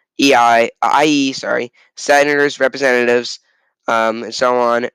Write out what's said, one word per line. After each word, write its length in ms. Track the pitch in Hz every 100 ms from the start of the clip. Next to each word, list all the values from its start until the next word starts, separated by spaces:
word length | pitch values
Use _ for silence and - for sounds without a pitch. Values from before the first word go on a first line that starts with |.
| _ -
E 160 | 139
I, 360 | 127 120 117 117 -
I 220 | 117 139
E, 280 | 156 147 135
sorry, 380 | 131 104 123 120 _ _ -
senators, 640 | - 143 143 147 143 -
representatives, 800 | 131 131 135 123 120 120 117 - _ _ _ _ -
um, 380 | 113 113 113
and 100 | 107
so 240 | 117 127 123
on, 300 | 120 120 123